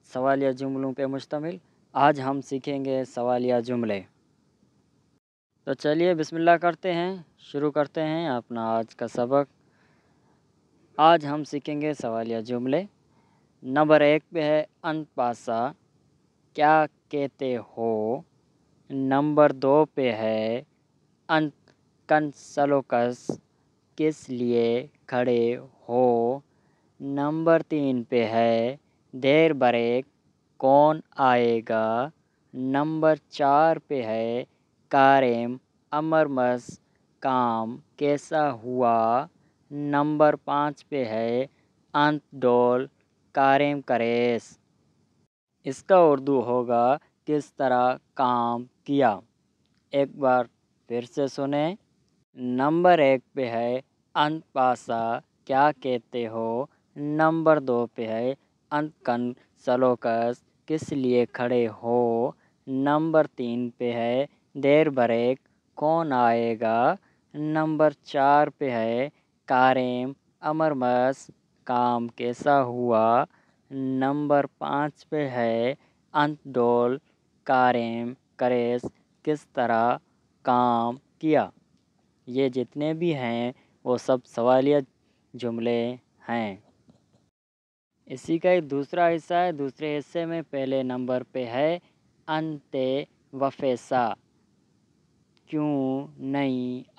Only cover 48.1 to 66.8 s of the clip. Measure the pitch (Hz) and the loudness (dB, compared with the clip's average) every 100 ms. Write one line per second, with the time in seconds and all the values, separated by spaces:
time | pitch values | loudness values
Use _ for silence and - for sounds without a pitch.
48.1 | - 127 123 120 120 127 _ - 139 120 | -2 0 0 0 -4 -8 _ -4 2 2
49.1 | 95 - _ _ _ _ _ _ 139 139 | 0 -8 _ _ _ _ _ _ -2 -2
50.1 | - 135 127 120 _ _ _ - 120 120 | -2 0 0 -2 _ _ _ -8 -8 -6
51.1 | 147 139 - 139 147 156 208 _ _ _ | -6 -6 -4 -4 -2 -4 -6 _ _ _
52.1 | _ _ 131 123 127 143 165 180 170 139 | _ _ -12 -6 -2 0 2 4 6 4
53.1 | 131 - 139 123 117 120 127 - _ _ | 2 -2 -8 -4 -4 -4 -4 -8 _ _
54.1 | 165 151 160 - 135 127 120 - 117 113 | -2 -2 -4 -8 -2 0 0 -4 -4 -4
55.1 | 123 - _ - 135 147 147 131 120 - | -6 -10 _ -2 2 2 0 -4 -6 -6
56.1 | 123 113 113 113 117 143 _ _ 143 147 | -8 -6 -6 -4 -4 -8 _ _ -10 -6
57.1 | 151 160 165 160 151 131 120 117 - 110 | 0 0 2 2 2 2 -2 -2 -6 -6
58.1 | 113 127 135 _ _ - 147 151 - - | -4 -4 -6 _ _ -6 -6 -6 -6 -4
59.1 | 120 123 123 _ _ - 123 127 120 120 | -4 -4 -8 _ _ -2 2 2 2 -2
60.1 | 117 120 123 _ _ - 156 - 143 127 | -2 -2 -4 _ _ -8 -6 -6 -4 2
61.1 | 123 117 - 123 123 113 107 117 120 120 | 2 0 -2 -2 0 -2 -4 -2 0 2
62.1 | 117 123 - _ _ - 131 139 151 160 | 0 -2 -6 _ _ -8 -2 0 0 2
63.1 | 156 147 - 120 120 120 - 120 117 117 | 2 0 -2 -6 -6 -6 -6 -6 -2 -2
64.1 | 127 143 _ _ 143 139 147 156 131 120 | -2 -4 _ _ -2 4 4 4 2 2
65.1 | 117 120 135 _ _ _ - 151 165 156 | 2 0 -2 _ _ _ -4 -2 0 0
66.1 | 127 117 117 117 110 113 113 | 2 2 2 0 -2 -2 2